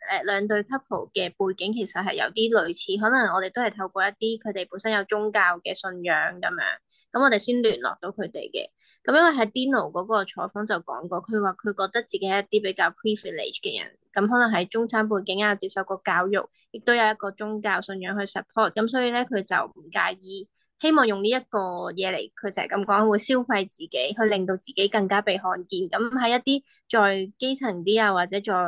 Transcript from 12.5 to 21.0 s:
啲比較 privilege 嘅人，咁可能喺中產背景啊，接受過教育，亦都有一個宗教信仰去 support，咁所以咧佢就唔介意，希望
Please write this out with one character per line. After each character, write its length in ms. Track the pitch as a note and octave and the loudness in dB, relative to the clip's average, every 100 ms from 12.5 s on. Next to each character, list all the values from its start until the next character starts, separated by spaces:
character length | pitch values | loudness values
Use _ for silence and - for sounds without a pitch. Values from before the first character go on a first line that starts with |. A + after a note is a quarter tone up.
| G#3+ | 0
啲 20 | |
比 100 | G3 | 0
較 120 | F#3+ E3+ | 0 0
privilege 680 | - A3 G#3+ - D#3+ - - | 0 -2 -2 -4 -8 -8 -8
嘅 220 | F#3 G#2 | -8 -8
人， 160 | C2 - _ | -10 -16 _
咁 160 | - G#3+ | 0 2
可 100 | B3 | 4
能 100 | A#3 | 4
喺 160 | F#3+ F#3 | 2 0
中 180 | A3+ A#3 | -2 0
產 220 | A3+ G#3+ | 0 0
背 160 | G3+ | 0
景 180 | G3 F#3+ | -2 0
啊， 120 | G#3 G3 | 0 0
接 120 | F#3+ | -4
受 140 | G3 | -4
過 180 | F#3+ F#3+ | -4 -4
教 240 | - F3 F#3 | 0 2 2
育， 200 | G3+ - _ _ | 0 -2 _ _
亦 80 | A3+ | -4
都 160 | A#3+ | 2
有 160 | A#3+ G#3+ | 4 4
一 40 | |
個 180 | G#3+ G3+ | 2 -4
宗 280 | G3 G#3+ G#3+ | -8 -8 -4
教 200 | G#3 F#3 | -2 -2
信 200 | F#3+ G3 | -2 -6
仰 160 | F#3 G3+ | -4 -4
去 80 | |
support， 500 | G3 F#3+ - - G3+ | -4 -6 -4 0 2
咁 120 | G#3+ A3+ | 2 0
所 160 | B3+ | 2
以 80 | B3 | 0
咧 140 | A#3+ | 0
佢 180 | B3 G#3 | 0 -2
就 300 | F#3+ - - | 0 0 -2
唔 80 | - D#3+ | -8 -6
介 260 | F#3+ F3+ F#3+ | -2 -2 -2
意， 280 | F#3+ G3 G3+ _ _ _ | -10 -14 -14 _ _ _
希 120 | D#4 | 4
望 140 | D#4 | 6